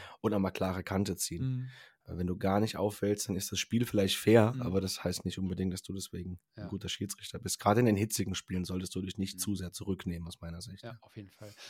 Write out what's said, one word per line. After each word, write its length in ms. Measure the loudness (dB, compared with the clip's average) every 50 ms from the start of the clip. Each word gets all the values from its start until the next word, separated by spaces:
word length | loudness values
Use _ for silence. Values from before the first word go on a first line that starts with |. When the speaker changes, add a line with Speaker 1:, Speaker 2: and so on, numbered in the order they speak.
| -16 -16 -16 -2
Speaker 1:
und 120 | 0 2 2
einmal 180 | 2 2 0 0
klare 300 | 0 -2 -2 -2 -4 -4
Kante 320 | 0 0 2 2 2 0 -4
ziehen. 340 | -4 -4 -4 -4 -2 -2 -2 -4
Speaker 2:
Mhm. 160 | -6 -8 -12 -16 -20 -20 _ _ _
Speaker 1:
Äh, 120 | -10 -6 -4
wenn 100 | -2 -2
du 100 | -2 0
gar 220 | 2 4 4 4
nicht 180 | 4 2 0 0
auffällst, 520 | 0 -2 0 0 0 0 2 0 0 -2
dann 60 | -2
ist 160 | -2 -2 -4
das 80 | -2 -4
Spiel 260 | -2 0 2 0 0
vielleicht 320 | 2 4 4 4 4 2 2
fair, 380 | 6 8 10 10 10 8 4
Speaker 2:
Mhm. 40 | -2
Speaker 1:
aber 220 | -4 0 2 2
das 220 | 2 0 -4 -2 -2
heißt 220 | -4 -4 -2 -4
nicht 120 | -4 -2 -2
unbedingt, 340 | -2 -2 0 0 0 -2 -2
dass 100 | -4 -6
du 100 | -8 -8
deswegen 460 | -8 -8 -8 -10 -10 -8 -8 -10 -12 _ _ _ -12
ein 40 | -8
Speaker 2:
Ja. 20 | -6
Speaker 1:
guter 220 | -6 -6 -4 -6
Schiedsrichter 500 | -4 -4 -4 -6 -6 -10 -12 -12 -12 -8
bist. 200 | -6 -6 -6 2
Gerade 200 | 4 6 6 8
in 60 | 8
den 100 | 6 6
hitzigen 400 | 4 2 0 0 -2 -2 -2 -4
Spielen 300 | -6 -6 -4 -4 -4 -2
solltest 300 | -2 -4 -4 -4 -4 -6
du 60 | -6
dich 160 | -6 -6 -4 -4
nicht 220 | -4 -4 -4 -6
Speaker 2:
Mhm. 0 |
Speaker 1:
zu 160 | -2 -2 -2
sehr 160 | -2 -4 -8
zurücknehmen, 560 | -8 -8 -4 -4 -4 -2 -2 -4 -4 -4 -6 -8
aus 140 | -10 -10
meiner 200 | -10 -10 -10 -10
Sicht, 240 | -10 -12 -14 -14 -14
Speaker 2:
Ja, 60 | -14
Speaker 1:
ja. 80 | -16 -16
Speaker 2:
auf 140 | -20 -18 _
jeden 140 | -16 -16 -16
Fall. 260 | _ _ -18 -18 -18 -18 -18